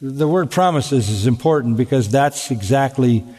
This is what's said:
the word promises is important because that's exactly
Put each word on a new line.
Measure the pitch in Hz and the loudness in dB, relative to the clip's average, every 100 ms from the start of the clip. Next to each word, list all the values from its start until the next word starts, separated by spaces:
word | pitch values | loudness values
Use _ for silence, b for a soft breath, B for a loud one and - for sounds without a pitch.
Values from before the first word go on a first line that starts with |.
the | 135 139 151 | -10 -2 0
word | 180 156 | 0 0
promises | - 185 156 120 135 104 | 0 2 2 0 0 0
is | 107 113 | 0 0
important | 120 160 156 120 113 | 0 2 0 0 -2
because | 123 135 110 | 0 0 0
that's | 135 143 - - | 2 0 -2 -6
exactly | 120 98 135 135 135 127 117 - | -6 0 0 0 0 2 2 -2